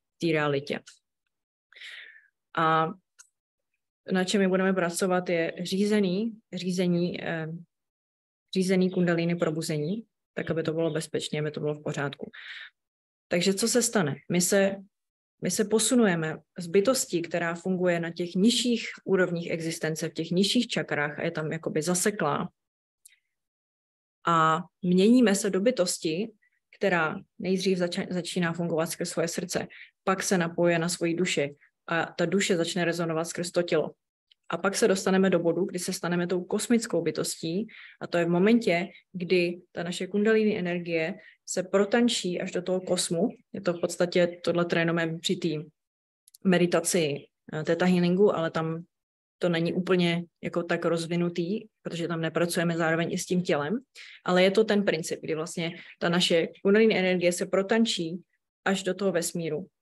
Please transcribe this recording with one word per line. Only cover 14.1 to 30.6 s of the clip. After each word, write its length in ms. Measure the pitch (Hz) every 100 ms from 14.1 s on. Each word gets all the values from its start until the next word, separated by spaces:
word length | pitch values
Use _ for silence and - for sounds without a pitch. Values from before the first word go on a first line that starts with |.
| 139 -
My 80 | 170
se, 360 | 180 202 196 196 - _ _ _ _ _
my 80 | 160
se 140 | 185
posunujeme 720 | 208 220 220 254 214 170 160 151 - -
z 80 | 170
bytosti, 560 | 196 202 254 - 170
která 320 | 165 170 170
funguje 460 | 170 196 185 180 170
na 100 | 165
těch 240 | 165 175
nižších 540 | 180 214 233 247 233 - -
úrovních 460 | - 190 175 170 175
existence, 580 | 170 165 160 160 160 160
v 40 |
těch 180 | - 165
nižších 380 | 175 196 247 240
čakrách 500 | - 151 151 147 147
a 40 |
je 80 | 170
tam 220 | 165 156
jakoby 300 | 160 160 160
zaseklá. 640 | 156 180 220 208 156 143 - - _ _ _ _ _ _ _ _ _ _ _ _ _ _ _ _ -
A 360 | 170 160 160 175 _
měníme 520 | 180 180 202 254 226
se 160 | 196 208
do 100 | 190
bytosti, 720 | 214 247 180 - 170 160 226 - _ _ _ _
která 400 | 196 175 156 196 - -
nejdřív 400 | 180 185 190 185
zača-, 280 | 175 185 180
začíná 420 | 180 170 - 170
fungovat 340 | 165 175 160 170
skrz 240 | - 170
svoje 180 | - 165
srdce, 380 | - 180 - - - - _
pak 180 | - 190
se 160 | - 190
napojuje 400 | 170 170